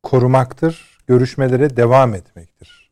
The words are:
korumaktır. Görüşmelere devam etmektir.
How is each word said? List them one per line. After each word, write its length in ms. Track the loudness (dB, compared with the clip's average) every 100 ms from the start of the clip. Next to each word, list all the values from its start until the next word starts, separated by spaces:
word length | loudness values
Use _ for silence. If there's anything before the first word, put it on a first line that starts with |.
korumaktır. 960 | -2 0 2 0 -2 -4 -6 -6 _ _ 0
Görüşmelere 680 | 0 0 -4 -2 0 -2 0
devam 380 | 2 4 2
etmektir. 640 | -2 -14 -20 -20 _ -20 _ _